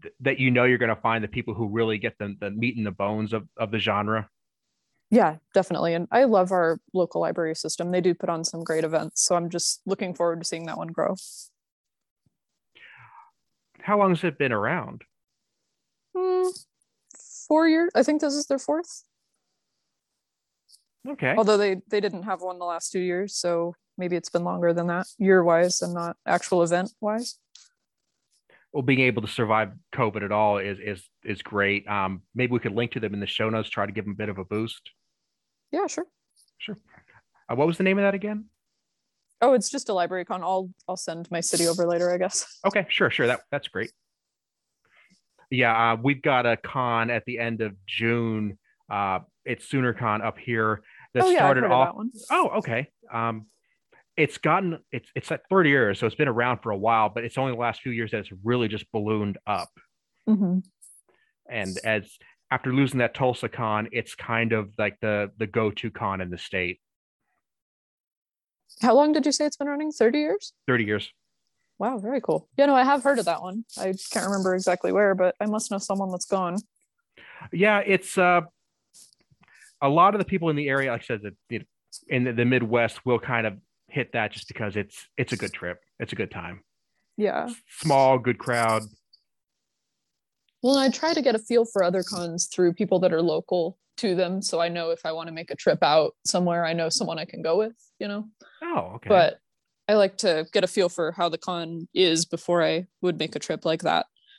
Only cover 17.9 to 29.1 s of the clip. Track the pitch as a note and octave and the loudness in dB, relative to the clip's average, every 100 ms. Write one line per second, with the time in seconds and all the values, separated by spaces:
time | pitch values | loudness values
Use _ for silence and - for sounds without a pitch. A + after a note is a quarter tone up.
17.9 | - C4 D4+ D4 C#4+ - C4+ - D#4 F4 | 2 2 2 0 -2 -2 -4 -2 -2 -4
18.9 | - _ _ _ _ _ _ _ _ _ | -14 _ _ _ _ _ _ _ _ _
19.9 | _ _ _ _ _ _ _ _ _ _ | _ _ _ _ _ _ _ _ _ _
20.9 | _ C4 C#4+ B2+ A3 G#3+ G#3 G3+ F#3+ - | _ -12 -4 0 2 4 4 2 -2 -2
21.9 | G#3 G3+ G3 G#3+ F3+ F3+ F3+ F3 E3 - | -2 -2 -6 -6 -6 -6 -8 -6 -6 -6
22.9 | F#3+ F3+ F3 G3+ - F3 E3+ E3+ - _ | -4 -2 -2 -4 -4 -2 0 -2 -6 _
23.9 | - F3+ F3 - E3+ F3 F3+ F3 E3+ F3 | -8 -4 -4 -4 -8 -6 0 0 0 -2
24.9 | F3 - - F#3+ F#3 E3+ E3 F3+ - F3+ | -4 -6 0 6 8 8 4 4 0 -4
25.9 | F3 E3+ - - F3 - F3+ E3+ F3 G3+ | -4 -6 -8 -2 -2 2 2 2 2 -2
26.9 | - G#3 A3 B3 - _ - - _ _ | -4 -4 -4 -6 -14 _ -20 -20 _ _
27.9 | _ _ _ _ _ _ _ _ D3 C3 | _ _ _ _ _ _ _ _ -4 2
28.9 | C3 B2+ | 4 4